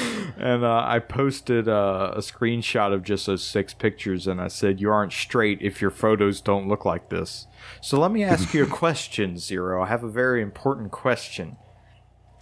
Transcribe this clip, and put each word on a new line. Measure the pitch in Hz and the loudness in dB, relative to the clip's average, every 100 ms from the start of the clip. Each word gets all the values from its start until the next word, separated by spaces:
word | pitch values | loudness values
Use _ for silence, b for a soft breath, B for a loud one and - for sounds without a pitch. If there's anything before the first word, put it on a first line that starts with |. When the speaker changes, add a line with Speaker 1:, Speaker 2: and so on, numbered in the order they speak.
| 240 220 180 - | -4 -4 -8 -4
Speaker 1:
And, | 127 120 | 0 2
uh, | 120 117 - | 4 2 2
I | 117 | 0
posted, | - 127 139 139 - 117 110 | 0 0 0 0 0 2 4
uh, | 104 98 95 95 107 | 4 4 2 -2 -4
a | |
screenshot | - - 117 117 - 120 101 | -6 -2 0 0 0 2 2
of | 98 | 0
just | 90 98 - | 0 -2 0
those | 95 | -2
six | - 104 95 | 0 -2 -2
pictures, | - 110 - 101 92 95 | 0 -2 0 -4 -2 -2
and | 90 | -2
I | 90 | -4
said, | - 104 95 | 0 0 2
"You | 104 | 2
aren't | 107 101 | 2 2
straight | - - 123 107 98 | -4 -2 2 2 2
if | 101 - | -2 0
your | 98 | -2
photos | - 110 107 101 98 | 2 2 4 4 2
don't | - 101 98 | 0 0 0
look | 104 95 | 0 0
like | 85 - | -2 -4
this." | 90 - - - B B B | -4 -4 -8 -16 B B B
So | - 139 | -2 2
let | 175 | 2
me | 220 | 2
ask | 196 170 175 | 2 2 2
you | 156 | 2
a | 131 | 2
Speaker 2:
<laughs> | - | 2
Speaker 1:
question, | 165 151 - - 98 87 | 0 0 -4 -2 -2 -4
Zero. | - 92 92 92 | -6 -4 -2 0
I | 92 | 0
have | 117 | -2
a | 117 | -2
very | 113 127 120 | 0 2 2
important | 101 - 135 135 101 | -2 -4 -2 -2 -6
question. | - 131 117 - - 82 - - b b b b _ _ - | -4 0 0 -4 -10 -10 -12 -20 b b b b _ _ -6